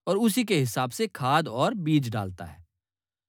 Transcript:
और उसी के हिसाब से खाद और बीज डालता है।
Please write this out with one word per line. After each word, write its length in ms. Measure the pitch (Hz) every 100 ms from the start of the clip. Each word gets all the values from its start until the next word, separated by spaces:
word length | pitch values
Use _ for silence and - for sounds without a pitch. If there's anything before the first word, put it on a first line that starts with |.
| -
और 100 | 202
उसी 280 | 233 220
के 140 | 226 170
हिसाब 320 | 127 135 127
से 160 | - 220
खाद 420 | - 127 151 147
और 260 | 113 170
बीज 340 | 233 156 156 123
डालता 360 | 110 95 92
है। 240 | 87 80 - _ _ _ _ _